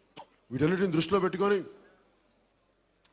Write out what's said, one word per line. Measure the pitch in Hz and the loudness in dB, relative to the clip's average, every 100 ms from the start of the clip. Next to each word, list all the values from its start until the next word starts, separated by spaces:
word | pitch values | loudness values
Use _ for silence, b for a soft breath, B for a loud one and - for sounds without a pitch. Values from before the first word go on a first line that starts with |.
| _ - - _ - | _ -20 -20 _ -8
వీటన్నిటిని | 131 156 180 190 160 | 0 2 2 0 0
దృష్టిలో | 160 196 180 | 0 0 0
పెట్టుకొని | 175 202 202 - - - _ _ _ _ _ _ _ _ _ _ _ _ | 0 0 0 -4 -16 -20 _ _ _ _ _ _ _ _ _ _ _ _